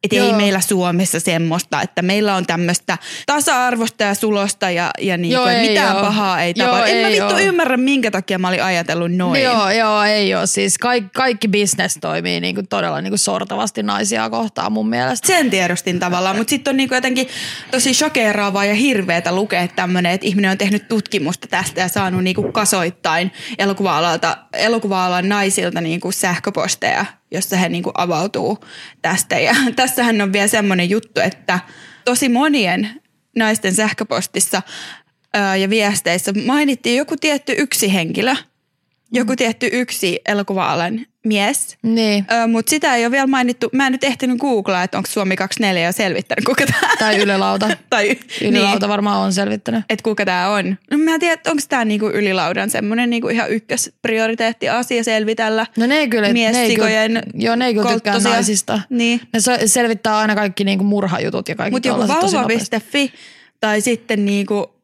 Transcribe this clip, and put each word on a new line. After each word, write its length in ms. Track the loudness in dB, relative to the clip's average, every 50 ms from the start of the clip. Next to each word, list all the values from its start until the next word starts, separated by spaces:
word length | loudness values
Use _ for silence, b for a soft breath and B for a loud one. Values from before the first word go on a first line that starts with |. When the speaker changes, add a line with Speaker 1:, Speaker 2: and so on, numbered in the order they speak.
| -2
Speaker 1:
Et 80 | 0 2
ei 60 | 4
Speaker 2:
Joo. 180 | 4 4 4
Speaker 1:
meillä 240 | 4 4 2 2 0
Suomessa 600 | 0 0 0 0 2 0 2 0 0 0 -2 -2
semmoista, 640 | 0 0 0 0 0 0 0 -2 -2 -2 -2 -2 -2
että 200 | -2 _ -4 -2
meillä 320 | 0 0 0 2 2 0
on 120 | 0 0
tämmöstä 520 | -2 -2 0 0 0 0 -2 -2 -4 -6 -6 B B B B B
tasa-arvosta 760 | 0 0 0 2 2 2 2 2 0 0 0 -2 -4 -2 _ 0
ja 100 | 0 0
sulosta 560 | 0 0 0 0 0 0 -2 -2 _ -2 -2
ja, 200 | 0 0 -2 -2 -4 -4
ja 160 | -2 -2 -2
niinku, 180 | 0 0 0 0
Speaker 2:
Joo, 120 | 2 2
Speaker 1:
et 100 | 2 2
Speaker 2:
ei 120 | 4 2 4
Speaker 1:
mitään 280 | 4 4 4 2 2
Speaker 2:
oo. 60 | 2 2
Speaker 1:
pahaa 380 | 2 2 0 0 0 0 0 0
ei 100 | 0 0
Speaker 2:
Joo, 100 | 0 2 2
Speaker 1:
tapahdu. 220 | 2 2 2 2
En 60 | 2 2
mä 80 | 2 2
Speaker 2:
ei 40 | 2 2
Speaker 1:
vittu 140 | 2 2 2
Speaker 2:
oo. 60 | 2
Speaker 1:
ymmärrä, 360 | 2 2 2 2 2 2 2
minkä 340 | 2 2 2 2 2 0 0
takia 280 | -2 -2 -4 -2 -2 -2
mä 100 | 0 0
olin 140 | 0 0 0
ajatellut 480 | 0 0 0 0 -2 -2 -2 -2 -2 0
noin. 300 | 0 0 0 2 2 2
Speaker 2:
Joo, 280 | 2 2 2 2 2
joo, 320 | 2 2 2 2 2 2 2
ei 300 | 2 2 2 2 2 0
oo. 120 | 0 0
Siis 320 | 0 0 0 0 0 -2 0
kaik-, 300 | 0 0 0 0 -2 -4 -4
kaikki 340 | -2 0 0 0 0 0 0
business 500 | 2 2 2 0 0 -2 -2 -4 -4 -4
toimii 400 | -4 -4 -4 -4 -2 -2 -2 -2
niinku 220 | -2 -2 -2 -4 -6 -4
todella 320 | -4 -2 -2 -2 -4 -4
niinku 160 | -4 -4 -2
sortavasti 680 | -2 0 0 -2 -2 -4 -4 -4 -4 -4 -4 -4 -6 -4
naisia 480 | -2 -2 -2 -2 -2 -2 -2 -2 -2
kohtaan 420 | -2 -2 -4 -4 _ -4 -4 -2 -2
mun 160 | -2 -2 -2
mielestä. 380 | -2 0 0 -2 -2 -2 0
Speaker 1:
Sen 240 | 0 2 2 2 2
tiedostin 480 | 2 0 0 0 -2 -2 -2 -4 -2 -2
tavallaan, 380 | -2 0 0 0 0 0 0
mut 120 | -2 -2 -2
sit 200 | -2 -2 0 0
on 80 | 0
niinku 180 | 0 0 0 0
jotenkin 340 | 0 0 0 0 0 -2 -2 B B B B B B B B
tosi 240 | -2 0 2 2 2
shokeeraavaa 680 | 2 2 2 2 2 2 2 2 2 0 0 0 0 0
ja 100 | 2 2
hirveetä 580 | 2 2 2 2 0 0 0 0 0 0 0 0
lukea 340 | 0 0 0 0 -2 -2 -2
tämmönen, 440 | -2 -2 -2 0 0 2 2 2 0
että 140 | 0 0
ihminen 240 | 0 0 2 2 2
on 80 | 2 2
tehnyt 300 | 2 2 0 0 0 0
tutkimusta 580 | -2 -2 -2 0 -2 -2 -2 -2 -4 -6 -8
tästä 340 | -4 -4 -2 -2 -2 -2 -2
ja 80 | -2 -2
saanut 360 | 0 -2 -2 0 0 0 0
niinku 280 | 0 0 0 -2 -2 0
kasoittain 800 | 0 0 2 0 0 0 -2 -4 _ _ 0 0 0 0 -2 B B B B -4 B
elokuva-alalta, 800 | -2 -2 0 0 0 0 0 2 2 2 0 0 0 -2 -2 -2 -8 _ -6
elokuva-alan 760 | -2 0 0 0 0 0 -2 -2 0 0 0 0 0 0 0
naisilta 520 | 0 0 0 0 0 0 -2 -2 -2 -4
niinku 320 | -4 -2 -4 -4 -4 -6 -4
sähköposteja, 920 | -2 -2 -2 -2 -2 -4 -4 -4 -2 -2 -2 -2 -2 -2 -2 0 0 -2 -4 -8 _ _ _
jossa 260 | -6 -6 -6 -2 0
he 120 | 0 0 0
niinku 220 | -2 -4 -4 -4 -4
avautuu 640 | -2 -2 -2 0 -2 -2 -2 -4 -4 -2 -2 -4 -4 B B B B B B B B _
tästä. 360 | -2 -2 -2 -2 -2 0 0
Ja 160 | 2 2 2 2 2
<laughs> 100 | 2 2
tässähän 440 | 0 0 0 2 0 2 2 2 2
on 120 | 0 0 2
vielä 160 | 0 2 2
semmonen 420 | 2 2 2 2 2 2 2 2
juttu, 300 | 0 -2 -2 -4 _ 0
että 380 | 0 0 -2 -4 -4 -2 -2 -2 -2 B B B B B B B B
tosi 240 | -2 0 2 2 2
monien 600 | 2 4 4 4 4 4 2 2 2 0 -2 -4 -6 -14 _ _ _ _ _ _ _
naisten 380 | 0 2 2 2 0 0 0 2
sähköpostissa, 880 | 2 2 0 0 -4 -4 -4 -2 -4 -4 -4 _ -2 -2 0 -2 -4 -4 B B B B B B B B B _ _ _ _ -2
ö, 200 | 0 0 2 2
ja 140 | 0 0 2
viesteissä 600 | 2 2 2 2 0 0 0 0 0 0 0 -2 -2 -2 0
mainittiin 500 | 0 2 2 2 2 0 0 0 0 0
joku 200 | 0 0 -2 -4
tietty 380 | -2 0 0 0 0 -2 -2 -2 -2
yksi 340 | -2 -2 0 -2 0 2 2
henkilö, 400 | 0 0 -2 -2 -2 0 0 0 -2 -4 _ _ _ _ _ _ _ _ _ _ _ _ _ -2
joku 200 | -2 0 0 0
Speaker 2:
Mm. 40 |
Speaker 1:
tietty 320 | 0 0 -2 0 0 -2 -2 0
yksi 480 | 0 -2 -2 -4 -2 -2 -2 -2 -2 _
elokuva-alan 720 | -2 -2 -2 -2 -2 -2 -2 0 0 0 0 -2 -2 -4 -6 -8 _ _ _ _
mies. 520 | 0 2 2 2 2 0 -2 -4 -8 -12 _ -2
Speaker 2:
Niin. 420 | 0 0 2 2 2 2 0 0 0 0
Speaker 1:
Ö, 140 | 0 2
mut 220 | 2 2 0 0 0
sitä 260 | 0 0 2 2 2
ei 100 | 2 2
oo 60 | 2
vielä 160 | 2 2 2
mainittu. 420 | 2 2 2 2 0 0 -2 -4 -2 2
Mä 140 | 2 2
en 60 | 2 2
nyt 120 | 0 0
ehtinyt 340 | -2 -2 0 -2 -2 -2 0
googlaa, 440 | 0 0 0 0 0 0 0 0 -2
että 160 | -2 -2 -4
onks 140 | -4 -4 -2
Suomi 220 | -2 0 0 0
kaksikymmentäneljä 500 | -2 -2 -4 -2 -2 0 0 2 2 0 0
jo 40 | 0
selvittänyt, 520 | 0 -2 0 0 -2 -2 _ -4 -2 0
kuka 220 | 0 2 2 0
tää 240 | 0 0 0 2 0 0 2
Speaker 2:
Tai 180 | 2 2 2 2
Yle 180 | 2 2 2
Lauta. 320 | 2 2 0 0 0 0 -2 -2 -4
Speaker 1:
<laughs> 100 | -4 _
Tai 180 | 0 0 2 0
y-, 400 | 0 -2 -4 -14 -10 -4 -2 2
Speaker 2:
Yle 120 | 2 2
Lauta 260 | 4 2 2 0 0
Speaker 1:
niin. 40 | 0
Speaker 2:
varmaan 300 | 0 0 0 0 0 0
on 120 | 0 0 0
selvittänyt. 520 | 0 0 -2 -2 -4 -4 -4 -4 -4 -2 _
Speaker 1:
Et 120 | -4 -2 -2
kuka 220 | -2 -2 0 0
tää 260 | 0 0 0 0 0
on. 260 | 0 0 0 -2 -4 -6 _ _
No 80 | 0 0
mä 160 | 2 2 2
en 60 | 2
tiedä, 200 | 2 0 0 0 -2 -2
onks 180 | -2 -2 -2 -2
tää 160 | -2 0 0
niinku 220 | 0 0 0 0
Yle 260 | 0 0 0 0 0 0
Laudan 360 | 0 0 0 -2 -2 -2 -2
semmonen 400 | -2 -2 -2 -2 0 0 0 0
niinku 180 | 0 -2 -2 -2
ihan 220 | -2 -2 -2 -2
ykkösprioriteettiasia 1500 | -2 -4 -4 _ -4 -4 -4 -6 -8 _ _ -2 0 0 0 0 0 0 -2 -2 -2 _ -4 -2 -2 -2 -2 -2 -2 -2 0
selvitellä 640 | 0 0 0 0 0 -2 -2 0 0 0 -2 -2 -2 _
Speaker 2:
No 100 | 0 0
ne 80 | 2 2 2
ei 100 | 2 2
kyllä, 140 | 0 2 2
ne 60 | 2
ei 60 | 2
kyllä, 180 | 4 2 2 2
Speaker 1:
miessikojen 680 | 2 2 2 2 2 2 2 2 2 2 2 0 -2 -4 -6 -6
Speaker 2:
joo, 220 | -4 -2 0 0
ne 100 | 0 0
ei 80 | 0 0
kyllä 180 | 2 2 2 0
tykkää 180 | 0 0 0 0
Speaker 1:
kolttosia. 220 | 2 2 2 2
Speaker 2:
naisista. 460 | 2 2 2 0 -2 -2 -2 -4 -4 -4 -2
Speaker 1:
Niin. 300 | -2 0 2 2 0 0 -2 -2 -2
Speaker 2:
Ne 80 | 0
so-, 260 | 2 2 2 2 2
selvittää 520 | 2 2 2 2 2 0 0 _ 0 2 2
aina 160 | 2 2 0
kaikki 300 | 0 0 -2 -2 -2 0
niinku 200 | 0 0 0 2
murhajutut 640 | 2 0 0 0 -2 -2 -2 -2 -2 -4 -4 -6 -6
ja 60 | -6
kaikki 160 | -4 -2 -2 -2
Speaker 1:
Mut 80 | 0 0
joku 160 | 0 0 0
Speaker 2:
tollaset 200 | 0 2 2 2
tosi 160 | 2 2 2
nopeasti. 340 | 2 2 2 0 0 0 -2 -4
Speaker 1:
vauva 40 | -4
piste 0 | -4 -2 0
fi 200 | 0 0 0 B B B B B B B B B _
tai 200 | -2 0 0 2
sitten 440 | 2 0 0 -2 -2 -4 -2 0 0
niinku 500 | 0 0 0 0 0 -2 -2 -2 -6 _ _